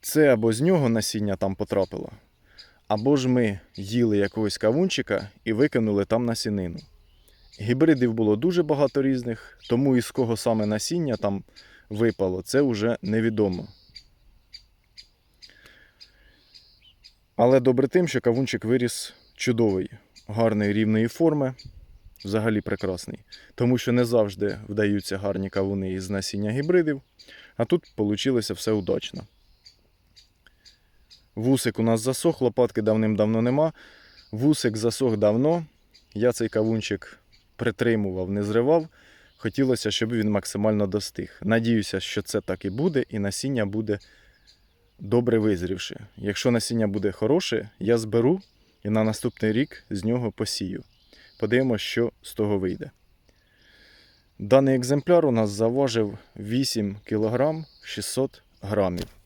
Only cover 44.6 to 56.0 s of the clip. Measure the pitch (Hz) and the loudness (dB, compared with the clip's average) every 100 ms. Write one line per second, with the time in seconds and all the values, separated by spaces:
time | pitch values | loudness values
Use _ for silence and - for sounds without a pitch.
44.6 | _ _ _ _ 104 117 120 113 107 95 | _ _ _ _ 0 0 4 2 4 2
45.6 | 87 92 - - 104 - 104 101 127 120 | -2 -6 -8 -12 -18 -8 -6 -2 0 0
46.6 | - 117 107 101 98 92 107 156 - 113 | 0 -2 0 0 -2 -2 0 0 0 -4
47.6 | 107 _ 101 117 110 117 120 185 - _ | -6 _ 0 0 2 2 2 0 -4 _
48.6 | _ _ 104 110 110 110 123 - 110 107 | _ _ -2 0 0 0 -6 -2 0 0
49.6 | 147 - _ 104 101 123 117 - 113 - | -2 -6 _ -6 -2 -2 -2 -4 -6 -4
50.6 | 95 95 - _ _ - - - 107 120 | -6 -8 -12 _ _ -20 -20 -6 0 2
51.6 | 131 110 - - 117 _ - - 104 101 | 2 -2 -2 -2 -2 _ -18 -4 -2 0
52.6 | 95 - - _ _ _ _ _ _ _ | -2 -6 -10 _ _ _ _ _ _ _
53.6 | _ _ - - _ _ _ _ 104 131 | _ _ -20 -20 _ _ _ _ 4 4
54.6 | 135 131 123 143 139 175 156 113 110 101 | 6 2 2 0 4 4 6 2 0 0
55.6 | 113 127 139 113 | 0 2 0 0